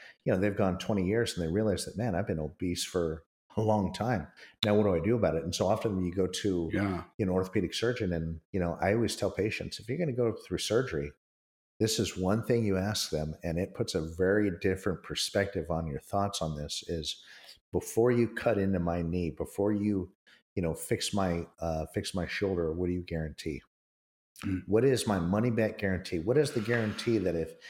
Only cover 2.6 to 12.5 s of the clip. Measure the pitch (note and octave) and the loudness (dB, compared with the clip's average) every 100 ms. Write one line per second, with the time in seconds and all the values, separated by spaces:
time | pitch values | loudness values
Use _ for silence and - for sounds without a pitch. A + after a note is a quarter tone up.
2.6 | F#2 F2+ - F2+ E2 D#2+ - _ _ - | -4 -2 -2 -2 -2 -4 -10 _ _ -2
3.6 | G#2+ G#2+ F2+ - A2 A2 - - - - | 2 4 2 0 0 -2 -4 -12 -20 -4
4.6 | G#2 G#2 G#2 F2 G2+ A#2+ F2 D#2 F2+ - | 2 4 4 4 2 2 2 2 -2 0
5.6 | F#2+ G#2+ A2 F#2+ F2+ F#2 F#2 - G#2 F2+ | 2 2 0 0 -2 0 -2 0 0 0
6.6 | D#2+ F#2+ G2+ F2+ - - F#2+ F#2 F#2 A2 | 0 0 0 -2 -6 -4 0 2 0 0
7.6 | F2 - A#2 A#2+ F#2+ E2+ E2 E2 - G2 | 0 0 -2 0 0 -2 -2 -6 -4 -2
8.6 | F2 E2 F#2 A2+ G#2+ - G2 - G#2 - | 0 2 2 4 2 0 -2 0 -2 -2
9.6 | - - G#2 D3+ E3 B2 A#2 - - F2+ | -6 -10 -6 -2 -2 2 0 0 -4 -4
10.6 | - A2 C3 D2+ C#2+ - _ _ _ _ | 2 2 2 -2 -4 -8 _ _ _ _
11.6 | _ - A2 - G2 - F#2 A2 A2+ | _ 0 0 2 0 0 0 2 2